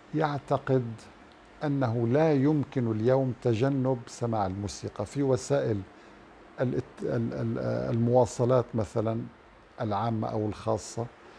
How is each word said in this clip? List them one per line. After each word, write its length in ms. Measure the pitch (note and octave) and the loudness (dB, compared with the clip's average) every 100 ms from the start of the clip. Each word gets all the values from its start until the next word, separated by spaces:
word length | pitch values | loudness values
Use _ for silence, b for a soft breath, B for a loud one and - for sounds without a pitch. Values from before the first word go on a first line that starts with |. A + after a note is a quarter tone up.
| - D#3 | -8 -2
يعتقد 680 | D3+ C#3+ - C#3+ - C3 A#2 A2+ - - - - - - | -2 -2 -2 -2 2 2 0 -10 -16 -20 -20 -20 -20 -8
أنه 440 | D3+ C#3 B2 A#2 A#2 | -2 0 0 2 2
لا 260 | C3+ D#3+ | 4 4
يمكن 580 | C#3+ C#3 D#3 C3 C3+ A#2 | 4 4 2 0 -2 0
اليوم 420 | G#2+ A#2 C3 C3 A2+ | 2 2 2 2 0
تجنب 560 | B2 G#2+ C3+ C#3 C3 B2+ A#2 | 0 2 2 2 0 -2 -6
سماع 380 | - A#2+ A2 F#2+ | -6 -2 0 -2
الموسيقى. 600 | F#2+ G2+ - - - G#2 | -2 -6 -8 -10 -8 -6
في 180 | C#3 | -2
وسائل 580 | C#3 B2+ - C#3+ B2+ G#2 F#2+ B B B B - - - | 2 0 2 0 0 -2 -4 B B B B -20 -12 -4
الات-، 420 | B2+ C#3 - - | -2 -2 -6 -6
ال-، 300 | - C3 A#2 | -4 -2 -2
ال-، 260 | C3+ A#2 A#2+ B2 A#2 B2+ A#2+ | -2 -4 -2 -2 -2 0 2
المواصلات 680 | A#2 B2+ A#2+ - A#2+ B2+ A#2 | 4 4 4 2 2 2 2
مثلا 480 | A#2+ G2+ - G#2+ A2+ B2 - - - - - | -4 -2 -2 -2 -2 -8 -16 -20 -20 -18 -8
العامة 460 | A2+ G2+ A2+ A2+ A#2 | -4 -2 -2 -2 -4
أو 200 | A2+ G#2+ | -2 -4
الخاصة 580 | F#2+ A2 G#2+ - - A#2+ - B | -4 -2 -2 -4 -8 -10 -12 B